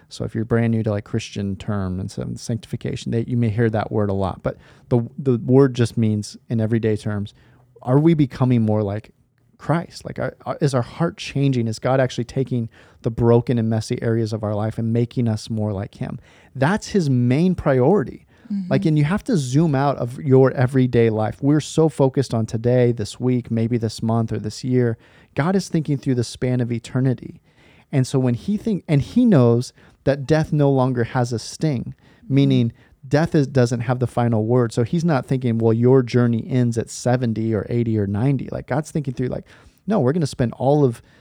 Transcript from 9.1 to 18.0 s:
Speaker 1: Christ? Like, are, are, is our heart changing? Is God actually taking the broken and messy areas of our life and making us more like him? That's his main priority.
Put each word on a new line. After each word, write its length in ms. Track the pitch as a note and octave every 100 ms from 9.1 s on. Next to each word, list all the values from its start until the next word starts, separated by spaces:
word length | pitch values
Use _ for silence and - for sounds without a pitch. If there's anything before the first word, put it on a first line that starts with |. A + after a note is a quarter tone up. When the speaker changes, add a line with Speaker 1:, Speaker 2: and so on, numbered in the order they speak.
| _ _ _ _ _
Speaker 1:
Christ? 460 | - E3+ E3+ - -
Like, 140 | -
are, 180 | - - -
are, 140 | -
is 140 | D3 B2+
our 80 |
heart 340 | A#2 - E3+ -
changing? 500 | - C#3 C#3 B2+ A2+
Is 100 | A2
God 220 | B2+ C3+
actually 240 | B2+ - A#2+
taking 440 | - C3 B2 A2+ - - _
the 80 | A#2+
broken 480 | A#2 A#2 A#2 A#2+ A#2+
and 120 | A2+
messy 300 | A2 - B2
areas 300 | A#2+ A2+ A2
of 100 | A2
our 120 | G#2 G#2
life 220 | A2 -
and 160 | A2+
making 360 | A#2 A#2+ - A#2
us 200 | A2 -
more 240 | A2 G#2+
like 220 | G2 G2+ -
him? 220 | - - - - _ C3
That's 340 | C3 G#3+ -
his 200 | G#3 D3+
main 460 | B2+ B2 C3 F#3 F3+
priority. 720 | D#3+ C3 B2+ G3+